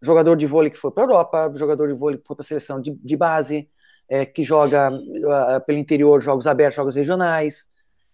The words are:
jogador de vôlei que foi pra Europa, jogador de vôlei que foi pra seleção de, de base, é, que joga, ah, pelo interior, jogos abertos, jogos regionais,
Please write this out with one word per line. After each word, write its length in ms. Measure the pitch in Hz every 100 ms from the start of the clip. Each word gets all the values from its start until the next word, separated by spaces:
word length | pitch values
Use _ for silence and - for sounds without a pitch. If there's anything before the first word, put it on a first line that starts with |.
jogador 340 | 139 165 160 165
de 120 | 147
vôlei 240 | 156 151
que 60 | 151
foi 100 | 143
pra 140 | 190
Europa, 480 | 254 196 170 160 156 143
jogador 320 | 147 151 147
de 60 |
vôlei 240 | 131 147 135
que 80 | -
foi 100 | 147
pra 100 | -
seleção 360 | 151 - 135
de, 100 | 127
de 260 | 139 127 147
base, 520 | 165 160 139 151 147 _ _ _ _
é, 180 | 135 139
que 160 | -
joga, 480 | 139 156 143 143 139 135 - - 147
ah, 280 | 143 123 135
pelo 180 | 147 147
interior, 440 | 147 147 147 143
jogos 260 | 127 135 131
abertos, 300 | 135 147 143
jogos 180 | 139 131
regionais, 720 | 139 185 175 160 151 - - _ _ _ _